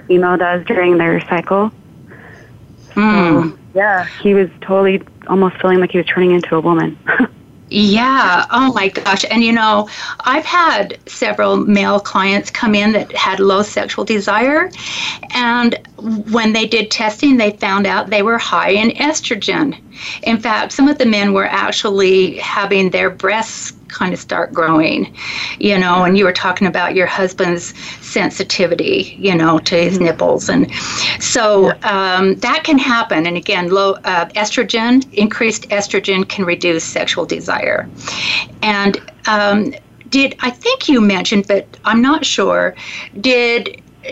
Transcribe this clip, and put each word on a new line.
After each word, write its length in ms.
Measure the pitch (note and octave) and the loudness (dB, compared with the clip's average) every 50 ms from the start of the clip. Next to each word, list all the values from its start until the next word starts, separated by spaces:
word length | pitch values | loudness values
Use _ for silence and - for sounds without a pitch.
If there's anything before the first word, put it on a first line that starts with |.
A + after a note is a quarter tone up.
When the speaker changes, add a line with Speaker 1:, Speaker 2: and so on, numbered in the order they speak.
| - | 0
Speaker 1:
female 300 | - F3+ F#3 F3+ F3+ F3+ | 2 2 2 4 2 2
does 260 | F3 F3+ F3 F3+ F3+ F3 | 2 2 0 0 -2 -2
during 300 | - - F3+ F3+ F3 F3+ E3 | -2 -2 2 2 4 4 4
their 200 | E3 E3 E3+ F3 E3+ | 2 2 0 0 -2
cycle. 440 | - F3+ E3+ - - F#3+ G3 G#3+ A3 - - - - - - - - - - - - - - - - - - - - - - - - - | -2 -4 -4 -2 0 0 0 0 -2 -4 -8 -18 -20 -20 -20 -20 -20 -20 -20 -20 -20 -20 -20 -20 -20 -20 -20 -20 -20 -20 -20 -20 -8 -4
Speaker 2:
Mm. 560 | G3+ G#3+ G#3+ G3+ G3 F3 E3+ D#3 E3 E3 D#3+ | 0 0 2 2 2 4 4 2 2 2 -2
Speaker 1:
So, 60 | - - - - - | -6 -10 -18 -4 -2
yeah, 320 | F#3+ G3+ G#3+ G3 F3+ F3 F3 - - | 0 2 2 2 0 -2 -4 -8 -2
he 120 | - G3+ G3 | 0 2 4
was 160 | G3 F#3+ E3+ - - | 4 2 0 -4 -10
totally 400 | - - F#3+ G3 G3 F#3+ F#3+ F#3+ - - - - - | -6 0 2 2 4 2 2 0 -4 -10 -18 -18 -6
almost 300 | - F3+ F#3+ F#3+ F3+ - - | -2 2 2 2 2 0 0
feeling 180 | - F#3 F#3 F3+ | 0 2 4 4
like 120 | F3+ - | 2 2
he 60 | - | 0
was 100 | F3 D#3+ | -2 -2
turning 240 | - - F3+ F3+ F3+ | 0 0 2 4 4
into 240 | F3 F3 F3 - E3 | 4 2 2 0 -2
a 40 | D#3+ | 0
woman. 360 | D#3 E3+ E3+ D#3+ D#3+ D#3+ D3+ - - | 2 2 2 2 0 -2 -4 -6 -4
<laughs> 200 | - - - B3+ - - - - - - - - - | -2 0 0 0 -2 -2 -10 -20 -20 -20 -20 -16 -4
Speaker 2:
Yeah. 760 | - G#3 G#3 G3+ G3+ A3+ B3 C4 C4+ C4 G#3+ F#3 F3+ - - - | 0 2 2 4 4 2 2 2 2 2 2 2 2 0 0 0
Oh 240 | A#3 A#3+ C4+ C4 A#3 | 0 2 2 2 2
my 140 | G#3 F#3+ | 0 -2
gosh. 360 | G3 - - - G#3 A3+ A3 - - | -2 -2 -2 -2 -2 -2 -2 -2 0
And 140 | A3 A#3 A#3 | 2 2 4
you 80 | A3+ | 4
know, 360 | A3+ A#3 A3 A3 G#3+ G#3 G#3+ - - - - - - - | 4 2 4 2 2 2 0 -2 -8 -12 -12 -12 -12 -4
I've 220 | - B3 C4+ D#4+ D4+ | -2 0 0 0 0
had 540 | - - F4 E4+ D#4+ B3 G#3 D4 C#4 - - _ | 0 2 2 4 4 2 0 -2 -4 -8 -14 _
several 480 | - - - B3 G#3 G#3 - G#3 G3 G3 | -18 -8 -4 -4 -2 0 0 0 2 2
male 440 | G3 - G3+ G3+ G3 G3 G3 G3+ G3+ | 2 2 4 4 4 4 2 2 0
clients 500 | - - - G3+ F#3+ G3 G3+ G3+ G3+ - | 0 0 0 0 2 2 0 0 -2 -4
come 240 | - - B3 A3 G#3 | -6 -2 0 2 2
in 200 | G3+ G#3 A3 G#3+ | 4 2 2 2
that 180 | G3 - - | 0 -2 -2
had 280 | - - - G3+ F#3+ F#3+ | -4 -4 -2 -2 0 2
low 220 | G3 G3 F#3+ G3 | 2 4 4 2
sexual 420 | G#3 - - G#3 G3 G3 - A3+ G3+ | 0 0 -2 -4 -4 -4 -6 -6 -4
desire. 680 | G#3 A3 G#3 G3 G#3+ G3+ A3 A#3+ C4+ D4 D#4+ F4+ F#4 - - - - - - - - - - - - - | -2 -2 -2 0 0 0 2 2 2 2 2 0 -2 -6 -10 -12 -10 -10 -8 -8 -8 -10 -12 -12 -8 -4
And 400 | B3 B3 A#3 A#3+ A#3+ A#3+ A#3 - - - - - - - A3+ A3 G#3 G#3 A3 | -2 0 0 0 2 2 0 0 -2 -8 -14 -18 -10 -6 -6 -4 -4 -4 -2
when 220 | G#3+ A#3 A3 G#3+ G#3+ | -2 0 0 2 0
they 120 | A3+ A3 | 0 0
did 240 | G#3+ A#3 A3 A3 A3 | 0 -2 -2 -2 -2
testing, 480 | - - A3 G#3+ G#3+ - D4 C#4+ C4 | -4 -4 -4 -4 -2 0 2 4 4
they 140 | A#3 G#3+ G#3 | 4 4 2
found 340 | G#3 - A3 G3 F#3+ G3+ G3 | 0 -2 -4 -2 0 0 0
out 240 | F#3+ F#3 G#3+ - F#3+ | 0 0 -2 -2 -2
they 140 | G#3+ G#3 G3 | 0 0 2
were 160 | A3+ A#3 A3+ | 2 0 0
high 320 | - - F#3 E3+ E3+ F3+ | -2 -2 -2 0 0 2
in 180 | G3 G#3 A3 A3+ - | 2 2 2 0 0
estrogen. 840 | - C4+ D4+ D#4 - - - A#3+ G3+ - G3 F3+ E3 D#3 C3+ - - - - - - - - - - - | 0 -2 -2 -2 -2 -4 -6 -6 -4 -4 -4 -2 -2 -2 -2 -4 -8 -14 -20 -20 -16 -14 -14 -14 -8 -2
In 160 | A3+ A3+ G#3+ | -2 -2 0
fact, 320 | - A#3 G#3+ G#3 - G3+ | 0 -2 -2 -2 -2 -4
some 160 | - - C4+ | 2 2 4
of 100 | D4 D4 | 4 4
the 80 | D4 B3+ | 4 2
men 260 | A3+ G#3+ G3+ G3+ G3+ G3 | 2 2 2 2 2 2
were 120 | F#3+ G3 | 2 0
actually 920 | - F#3 G3 G3+ - - - - G#3+ G3 G3 F#3+ F#3 F#3+ F#3+ F#3 E3 - | 0 0 -2 -2 -2 -2 -2 -2 0 2 2 4 4 6 4 4 2 0
having 520 | - - - - G#3+ G3+ F#3+ G3+ G3 F#3+ F3+ | -6 -8 -6 -4 -4 -2 0 2 2 2 2
their 220 | F#3 F#3 F#3+ F#3 | 2 0 0 -2
breasts 600 | F3+ - - F#3+ G#3 A3 G#3 - - - - - - - - - | -2 -2 -2 -2 -2 -2 -4 -6 -8 -12 -12 -12 -14 -16 -18 -18
kind 240 | - - G3 F3+ F3 | -8 -6 -4 -4 -4
of 60 | - | -6
start 340 | - - - - E3+ - - | -8 -6 -4 -4 -4 -4 -2
growing, 580 | F3 E3 D#3+ D#3+ D#3 D#3+ D3+ - - G3 - - - - - - - - - - - | 0 0 2 2 2 2 2 0 -2 -4 -6 -8 -12 -14 -12 -10 -10 -10 -10 -8 -2
you 160 | G3+ G#3 G3+ | 0 0 2
know, 260 | F#3 F#3 F3+ F3 F#3 F3+ | 2 2 2 2 2 4
and 120 | F3 F#3 | 4 4
you 80 | G3+ G3 | 4 4
were 80 | F3+ | 2
talking 360 | F3+ - - F#3 F3+ - G3 | 0 0 -2 -2 0 0 0
about 280 | F3+ E3 F#3 F3 E3+ D3 | 0 0 -2 -2 0 0
your 120 | F#3+ F3+ | 0 0
husband's 640 | - - - F#3+ F3+ F#3 - F#3 F3 F3 E3+ - - - - - - - - - | 0 0 -2 -2 -2 -2 -2 -2 -2 -2 -4 -6 -10 -14 -16 -16 -16 -16 -16 -16
sensitivity, 1080 | - - A3 F3+ - - - G3 - - - F#3 E3 E3+ E3+ - G3 F#3+ G3 G3 - - - | -6 -4 -2 -2 -2 -4 -6 -6 -4 0 0 0 0 0 0 0 0 0 -2 -2 -6 -8 -4
you 140 | F#3 G3 F3+ | -2 0 2
know, 220 | E3 D#3+ E3 D#3+ | 2 2 2 2
to 180 | D#3+ - - F#3 | 2 0 0 0
his 240 | E3+ F3 F3 F#3+ F#3 | 2 2 2 2 2
nipples. 480 | F3 E3 D#3+ E3 F3 - - - - | 0 0 0 0 0 0 0 0 0
And 240 | - - - F3+ - - - - - - - - - - - | 0 2 2 0 0 -2 -8 -8 -8 -6 -4 -4 -4 -4 -4
so, 540 | - - - B3+ A3 G#3+ G#3 G3 F#3+ - - - | -4 -2 -2 0 2 4 4 4 4 4 2 -2
Speaker 1:
Yeah. 360 | - G#3+ G3+ F#3+ F#3+ F#3 F#3 | -4 -2 -2 -2 0 0 0
Speaker 2:
um, 180 | F#3 F#3+ F#3+ F#3+ | 2 2 2 0
that 280 | F#3+ - A#3+ C#4+ D#4 D#4 | 0 -2 -2 -2 -2 0
can 140 | D#4+ D4+ | 2 2
happen. 480 | C4 C4 C4+ A#3 A#3 A3+ - G3 D#3 E3 | 2 2 2 0 0 0 0 0 0 0
And 100 | F3 F3 | 0 -2
again, 340 | F3 E3+ - G3+ F3+ F3 F3 | -4 -2 -2 -2 -2 0 0
low, 220 | F#3+ G3 G3 G3 F#3+ - - | 2 2 2 2 0 -2 -4
uh, 220 | G3+ F3+ E3+ F3 F3+ - | -2 -2 -2 -2 -2 -4
estrogen, 760 | G#3 G#3+ - - C4 A3+ - A#3 A3+ A3+ A#3+ B3+ C4+ C4 - - | -4 -4 -2 -2 -2 -2 0 -2 -2 2 4 4 4 2 2 0
increased 540 | G#3 G#3 G#3 - - - A3+ - - - - | 0 0 0 0 0 -2 -2 -2 -4 -6 -4
estrogen 600 | - G2+ - - - - - G3+ G3 F#3 F#3+ F#3 | -4 -4 -2 -2 -4 -2 -2 0 -2 -2 -2 -4
can 160 | - G3+ F#3 | -4 -4 -2
reduce 380 | F3 F3 F3+ F#3 F3 E3 E3 - | -2 -2 -2 0 -2 -2 -2 -4
sexual 420 | - - E3+ F3 - - F3+ D#3+ | -6 -6 -4 -4 -2 -2 -4 -4
desire. 640 | - E3+ E3 E3+ - - - - - - - - - - - - - - - - - - - - - - - | -4 -6 -6 -4 -4 -4 -2 -2 -2 -2 -4 -4 -8 -14 -14 -12 -10 -10 -6 -6 -4 -4 -4 -6 -8 -10 -6
And, 400 | G#3+ G#3+ G#3 G3+ G3+ G3+ F#3+ - - - - - - | -4 -2 -2 0 0 0 -2 -2 -8 -16 -20 -10 -4
um, 480 | A3 G#3+ G#3 G3+ G2+ G#2 G#2+ - - - - - _ - - - - | -2 -2 0 0 2 0 0 -2 -2 -6 -10 -16 _ -20 -20 -10 -2
did, 260 | - C#4 C#4 - - - | 0 0 0 0 -2 -4
I 100 | - B3 | -6 -6
think 360 | B3 - - A#4 C5 B4+ - | -6 -4 -2 -2 -2 -2 2
you 140 | - C#4 A#3 | 2 4 4
mentioned, 460 | G#3 G3+ F#3+ F3+ F3+ - A3 G3+ G3 | 4 4 2 0 -2 0 0 0 0
but 180 | - G3+ F#3+ - - - - - | 0 0 -2 -2 -6 -14 -6 -2
I'm 180 | G3+ A3+ A#3 | 0 2 2
not 220 | B3 C4+ D4 - C#4+ | 4 2 2 0 0
sure, 520 | - - - G3 F#3 F3 F3 F3 F#3 - - - - - - - - - G3+ | -2 -2 0 0 0 0 0 0 -2 -4 -8 -14 -16 -14 -14 -16 -16 -12 -4
did, 640 | G#3 C4 B3+ A#3+ A#3+ A#3 A#3 A#3 - - - - - - - - - - | 0 0 2 2 2 0 0 -2 -4 -6 -12 -16 -20 -20 -20 -20 -18 -16